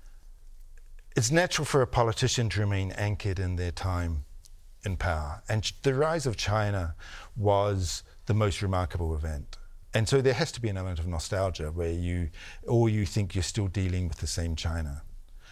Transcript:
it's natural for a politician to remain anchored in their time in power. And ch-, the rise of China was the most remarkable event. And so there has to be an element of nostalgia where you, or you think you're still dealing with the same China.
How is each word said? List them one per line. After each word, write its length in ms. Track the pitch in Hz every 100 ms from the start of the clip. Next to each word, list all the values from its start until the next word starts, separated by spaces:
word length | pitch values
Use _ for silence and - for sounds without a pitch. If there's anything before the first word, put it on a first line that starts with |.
| - - - - - - - - - - - -
it's 140 | 113
natural 360 | 165 180 - 143
for 180 | 139
a 40 | 123
politician 640 | 123 117 - 127 - 113
to 100 | 104
remain 320 | 104 98 95
anchored 440 | 104 104 104 104 95
in 180 | 92 87
their 160 | 87
time 540 | - 95 87 85 78 - - - - - -
in 140 | 101 87
power. 460 | 92 78 73 80 -
And 140 | 110
ch-, 160 | - -
the 100 | 139
rise 320 | 131 156 165 135
of 120 | 101
China 580 | - 107 104 98 82 - - - - -
was 640 | 104 101 104 98 90 - - - -
the 80 |
most 280 | 107 104 -
remarkable 500 | 98 92 90 90 82
event. 440 | 78 80 73 71 - - - -
And 160 | 113 110
so 120 | 135
there 120 | 131
has 180 | 117 165
to 80 | -
be 80 | 113
an 80 | 95
element 200 | 92 85
of 80 | 85
nostalgia 640 | 82 - 95 95 87 76
where 200 | 85 85
you, 380 | 85 87 87 82 - - -
or 260 | - 117 113
you 160 | 107 104
think 300 | 110 98 95
you're 80 |
still 240 | - - 98
dealing 400 | 98 92 90 87
with 100 | -
the 100 | 78
same 280 | - 85 82
China. 480 | 85 85 76 71 - - - - -